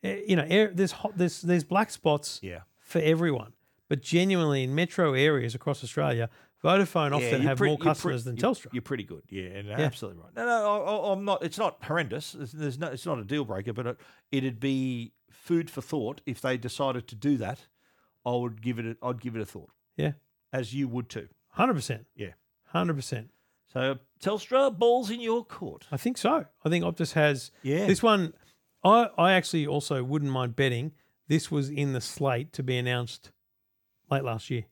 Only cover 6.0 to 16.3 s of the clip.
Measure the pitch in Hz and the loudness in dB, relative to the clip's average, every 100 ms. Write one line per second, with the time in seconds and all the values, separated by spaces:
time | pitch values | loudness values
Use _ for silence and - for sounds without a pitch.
6 | 147 120 117 _ _ _ 156 190 190 175 | 0 0 -2 _ _ _ 2 4 4 2
7 | 147 143 123 139 147 131 135 151 165 156 | 2 2 2 2 2 4 2 4 2 2
8 | 180 131 120 120 202 269 - 127 - 135 | 0 -4 -4 -2 0 0 -4 -8 -6 -6
9 | 98 80 - 98 92 95 101 110 151 - | -6 -12 -12 -10 -10 -10 -8 -2 -2 -2
10 | 104 87 - - 240 233 208 208 170 208 | -12 -12 -16 -6 0 2 2 0 0 -2
11 | 185 196 202 190 165 - 208 - - 170 | 0 -2 0 -2 -2 -2 -4 -4 -4 -2
12 | 143 120 151 - 123 147 151 131 160 131 | -2 -6 -8 -12 -12 -6 -6 -4 -8 -8
13 | 175 139 101 147 123 98 104 110 117 - | -6 -6 -2 -4 -2 -4 -4 -4 -6 -6
14 | - _ _ 139 131 113 139 135 131 123 | -12 _ _ -2 -2 -2 -2 0 -2 -4
15 | 117 _ _ _ - 170 165 - - 156 | -8 _ _ _ 0 0 0 -8 -6 -4
16 | 110 143 - | -4 -6 -10